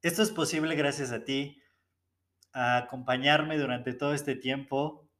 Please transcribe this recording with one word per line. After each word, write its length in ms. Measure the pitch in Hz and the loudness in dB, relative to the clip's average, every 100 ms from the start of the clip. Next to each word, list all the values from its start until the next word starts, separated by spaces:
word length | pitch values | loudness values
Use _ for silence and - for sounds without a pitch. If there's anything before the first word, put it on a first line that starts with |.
Esto 200 | 170 170 | 0 2
es 80 | 214 | 2
posible 460 | - 156 160 156 156 | 2 -2 0 0 0
gracias 360 | 143 143 131 | 0 0 -4
a 120 | 117 | -6
ti, 380 | - 135 143 - _ _ _ _ _ _ _ _ _ | -4 -4 -4 -10 _ _ _ _ _ _ _ _ _
a 240 | 131 123 123 | -2 2 2
acompañarme 840 | 123 131 127 127 139 151 156 156 | 0 -10 -2 0 4 4 4 0
durante 340 | 135 123 120 | 0 -2 -4
todo 220 | 123 143 | -2 -2
este 220 | 147 147 131 | 0 -2 -4
tiempo. 720 | 131 135 139 139 151 - _ _ | -2 -4 -2 -2 -2 -4 _ _